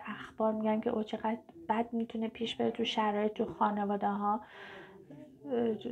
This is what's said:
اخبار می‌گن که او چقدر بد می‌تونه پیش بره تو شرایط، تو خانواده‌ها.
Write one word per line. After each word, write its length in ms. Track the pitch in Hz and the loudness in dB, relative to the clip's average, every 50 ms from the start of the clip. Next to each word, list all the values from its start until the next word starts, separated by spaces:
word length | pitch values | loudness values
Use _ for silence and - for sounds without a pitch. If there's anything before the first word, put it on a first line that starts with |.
| - - | 0 -2
اخبار 460 | 208 - - - - - 220 220 220 | -8 -8 -10 -10 -2 2 2 2 2
می‌گن 260 | 214 220 214 214 220 | 2 2 2 2 2
که 100 | 220 240 | 2 0
او 140 | 233 220 214 | 0 0 -2
چقدر 340 | - - 214 - 220 226 233 - - - - - - | -2 -4 -2 -2 -2 -2 -2 -4 -12 -18 -6 0 0
بد 240 | 214 220 240 233 233 | 2 2 2 0 0
می‌تونه 340 | 226 226 - - 226 226 226 | -2 -2 -2 -2 -2 -4 -4
پیش 280 | - - 233 226 - | -2 -2 -4 -4 0
بره 160 | - 233 226 | 2 2 2
تو 120 | 226 - 226 | 2 2 0
شرایط، 500 | 220 - 226 214 214 208 208 214 214 214 | 0 2 2 4 4 4 4 2 2 2
تو 120 | - 220 | 0 -2
خانواده‌ها. 960 | - 165 - 226 214 208 208 208 202 208 202 208 202 202 202 202 208 208 233 - - - - - - - - - - - - - - - - 302 302 - - 285 285 254 233 240 226 214 208 - 240 | -2 0 2 2 2 2 2 0 0 0 0 0 0 0 0 2 2 0 0 -2 -8 -16 -16 -16 -14 -14 -16 -16 -18 -18 -20 -20 -18 -18 -18 -18 -18 -18 -14 -8 -2 0 2 2 2 2 0 -2 -8